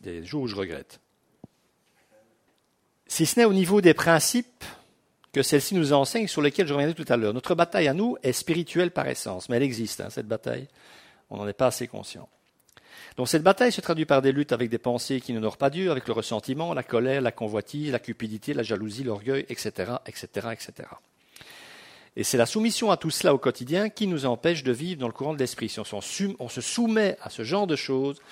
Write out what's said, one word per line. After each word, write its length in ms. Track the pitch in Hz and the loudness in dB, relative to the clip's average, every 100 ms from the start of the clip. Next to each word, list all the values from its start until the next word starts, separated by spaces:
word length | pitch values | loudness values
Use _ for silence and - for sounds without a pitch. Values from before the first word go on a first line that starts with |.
des 240 | 90 85 | -12 -12
jours 200 | 85 147 | -8 -6
où 20 | 123 | -4
je 100 | 101 | -4
regrette. 440 | 95 76 - - _ _ _ _ - _ _ _ _ _ _ _ _ _ _ _ _ _ _ _ - | -6 -8 -14 -20 _ _ _ _ -20 _ _ _ _ _ _ _ _ _ _ _ _ _ _ _ -10
Si 200 | - 160 | 0 2
ce 120 | 240 | 6
n'est 60 | |
au 80 | 226 | 6
niveau 300 | 190 175 208 | 6 4 8
des 100 | 175 | 8
principes 720 | - 170 165 - 240 - _ - - _ _ _ _ _ | 8 6 4 4 0 -2 _ -18 -18 _ _ _ _ _
que 100 | 139 | 0
celle-ci 320 | 131 143 - | 4 2 4
nous 200 | 185 143 | 2 4
enseigne, 340 | 143 135 226 208 | 4 4 0 -2
sur 140 | - | 2
lesquels 240 | 147 - 160 | 2 2 0
je 80 | |
reviendrai 200 | 143 147 | 2 0
tout 160 | 165 151 | -2 0
à 60 | 123 | 2
l'heure. 160 | 107 | 2
Notre 220 | 120 - | -2 0
bataille 340 | 170 170 196 151 | 2 2 2 2
à 60 | |
nous 240 | 156 233 - | 2 -2 0
est 120 | 131 | -2
spirituelle 560 | - - 165 160 170 175 | -2 0 -2 0 0 0
par 180 | 156 135 | 0 -4
essence, 400 | - - 90 - | -6 -6 -8 -2
mais 80 | 120 | 0
elle 60 | |
existe, 400 | 139 113 110 - | 0 0 -6 -6
hein, 80 | 95 | -8
cette 180 | - 110 | -10 -6
bataille. 400 | 110 127 123 139 _ - - - _ _ | -6 -6 -8 -10 _ -20 -20 -20 _ _
On 80 | 104 | -10
n'en 100 | 104 | -8
est 60 | |
pas 140 | - 127 | 0 0
assez 200 | - 120 | 0 -6
conscient. 400 | 101 - - - _ _ _ _ _ _ - - - | -10 -14 -16 -20 _ _ _ _ _ _ -20 -14 -6
Donc 120 | 127 | 0
cette 140 | 160 | 4
bataille 300 | 175 196 247 | 4 6 4
se 80 | - | 2
traduit 240 | - 160 | -2 -2
par 160 | 151 139 | 4 4
des 100 | 135 | 6
luttes 220 | 139 143 | 2 0
avec 160 | 120 120 | 0 0
des 100 | 117 | -2
pensées 440 | 127 120 - 135 | -2 -2 -2 -6
qui 100 | - | -4
n'honorent 240 | 113 110 - | -4 -4 0
pas 140 | 139 | 0
Dieu, 200 | 160 190 | 0 -2
avec 160 | 131 123 | -2 -2
le 60 | |
ressentiment, 640 | 113 - 107 135 139 170 | -4 -2 -6 -4 -6 -4
la 80 | 143 | -6
colère, 400 | - 113 127 139 | -2 0 2 0
la 100 | 120 | 0
convoitise, 600 | - 107 104 - 147 151 | -2 -4 -4 -6 -6 -4
la 60 | 120 | -4
cupidité, 540 | - 113 110 107 - | -4 -8 -8 -8 -6
la 100 | 143 | -4
jalousie, 420 | 110 101 107 107 | -4 -4 -4 -6
l'orgueil, 420 | 131 101 110 135 - | -6 -6 -4 -4 -4
et 60 | |
cetera, 480 | 117 107 - 92 123 - | -8 -8 -6 -6 -6 -10
et 60 | |
cetera, 380 | - - 101 113 | -14 -10 -8 -8
et 60 | 113 | -10
cetera. 400 | - - - - _ _ _ - - - - - - - - | -12 -16 -18 -20 _ _ _ -20 -20 -20 -20 -20 -20 -20 -14
Et 100 | - | -6
c'est 120 | 104 123 | 0 2
la 80 | |
soumission 460 | 117 214 226 - 214 | 2 2 0 2 2
à 80 | 175 | 2
tout 120 | 160 | 0
cela 220 | - 175 | 0 2
au 60 | 139 | 4
quotidien 500 | 127 - 127 175 214 | 2 -2 -2 -2 -2
qui 180 | - 202 | -2 -2
nous 200 | 160 131 | 0 -2
empêche 360 | 117 165 165 | 0 0 0
de 100 | 135 | 0
vivre 280 | 120 170 160 | -2 -4 -6
dans 60 | 120 | -6
le 80 | |
courant 180 | - 143 | -4 -6
de 60 | 147 | -2
l'esprit. 320 | 127 - 110 | -4 -4 -8
Si 100 | - | -8
on 40 | |
s'en 180 | 104 104 | -10 -10
sum-, 340 | - - 196 - | -8 -4 -4 -4
on 100 | 123 | -8
se 100 | 131 | -8
soumet 560 | - - 233 220 202 - | -6 0 2 4 2 0
à 80 | - | -8
ce 120 | - | -10
genre 240 | 113 196 196 | -2 0 0
de 100 | 143 | 0
choses, 440 | - 131 139 139 - | 0 0 0 -4 -14